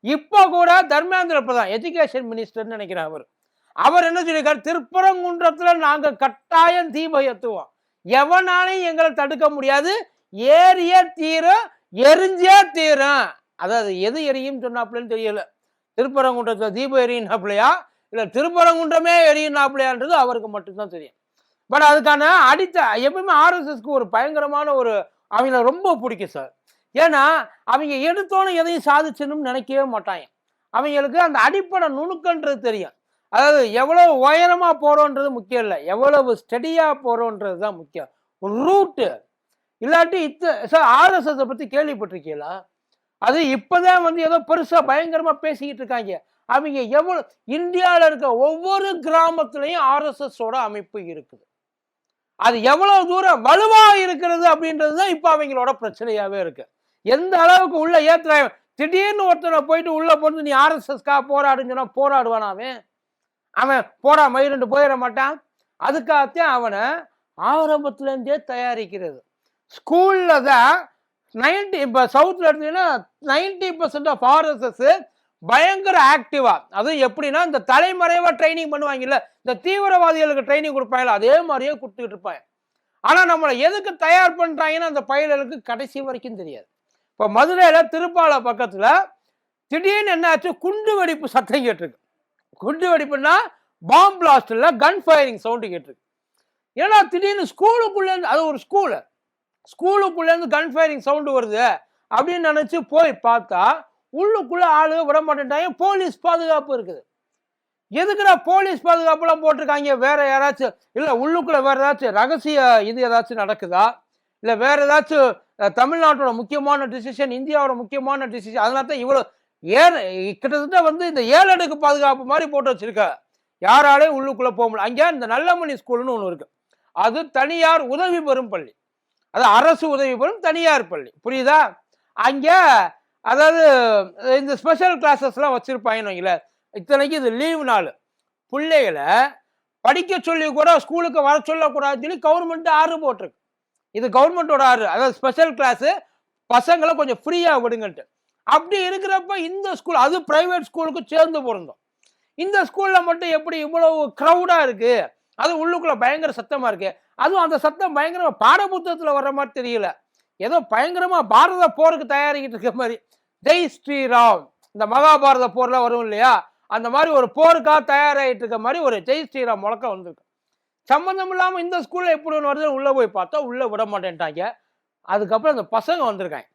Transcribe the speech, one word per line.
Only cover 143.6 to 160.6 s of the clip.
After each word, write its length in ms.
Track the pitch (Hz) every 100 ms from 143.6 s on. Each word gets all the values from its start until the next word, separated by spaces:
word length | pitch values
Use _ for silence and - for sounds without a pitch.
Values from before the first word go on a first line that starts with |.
| _ _ _
இது 140 | 220 240
கவர்மெண்டோட 540 | 240 294 349 320 285
ஆர்டர், 280 | 269 247 208
அதாவது 240 | 180 262 -
ஸ்பெஷல் 360 | 262 254 330
கிளாஸ் 300 | 240 269 240 285 381 _ _ _ _ _
பசங்களை 420 | 240 254 339 320
கொஞ்சம் 260 | 320 285 240
ஃப்ரீயா 320 | 294 349 339 285
விடுங்கன்ட்டு. 440 | 233 233 208 143 - _ _ _ -
அப்படி 320 | 302 330 392 359
இருக்கிறப்ப 500 | 381 392 381 359 392
இந்த 360 | 330 381 392 339
ஸ்கூல், 220 | - 320
அது 220 | 269 359
பிரைவேட் 460 | 294 302 359 349 277
ஸ்கூலுக்கு 320 | 320 320 311 -
சேர்ந்து 340 | 320 320 320
பொருந்தும். 360 | 262 202 156 - _ _ _ _ _ -
இந்த 220 | 359 403
ஸ்கூல்ல 360 | 320 - 392 381
மட்டும் 320 | 339 339 349 320
எப்படி 220 | 311 330
இவ்வளவு 480 | 302 330 330 320 285 -
கிரவுடா 440 | 311 349 359 339
இருக்கு, 320 | 277 208 233 240 147 _ _ -
அது 140 | 294 330
உள்ளுக்குள்ள 380 | 330 349 330 240
பயங்கர 340 | 240 302 311
சத்தமா 380 | 233 220 285 247
இருக்கு, 220 | 190 190 - _ -
அதுவும் 280 | 294 381 330
அந்த 120 | 302
சத்தம் 400 | 302 302 381 285
பயங்கரமா 340 | 311 359 339 208
பாடப்புத்தகத்துல 800 | 220 359 403 370 339 320 320 277
வர்ற 140 | 269
மாதிரி 200 | 277 269 262
தெரியல, 340 | 247 233 185 - _ _ _ _
ஏதோ 160 | 214 339